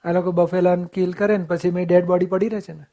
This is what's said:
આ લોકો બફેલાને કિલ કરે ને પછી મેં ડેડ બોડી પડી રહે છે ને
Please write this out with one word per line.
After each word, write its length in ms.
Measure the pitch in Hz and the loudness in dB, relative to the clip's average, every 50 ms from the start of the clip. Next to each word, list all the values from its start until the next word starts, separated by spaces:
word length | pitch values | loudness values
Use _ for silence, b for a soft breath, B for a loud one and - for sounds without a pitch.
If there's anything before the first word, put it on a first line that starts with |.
| - | -2
આ 80 | 170 | 0
લોકો 200 | 170 180 175 185 | 0 0 0 0
બફેલાને 520 | 175 175 175 170 175 185 180 180 180 180 175 | 2 2 0 2 2 2 2 2 2 0 -2
કિલ 280 | 175 - 190 185 180 | -6 -4 -2 -2 -2
કરે 240 | 180 170 202 208 214 | -2 -2 0 0 0
ને 80 | 196 175 | 0 0
પછી 260 | 156 175 165 - 180 | -4 -4 -2 -2 -2
મેં 160 | 175 180 180 | -2 -2 0
ડેડ 180 | 170 180 180 175 | 4 4 4 4
બોડી 220 | 175 180 180 180 | 4 0 0 0
પડી 220 | 175 190 185 202 226 | 0 0 0 0 -2
રહે 120 | 220 202 | -2 -6
છે 120 | 196 - | -10 -12
ને 120 | 160 156 143 _ | -18 -20 -20 _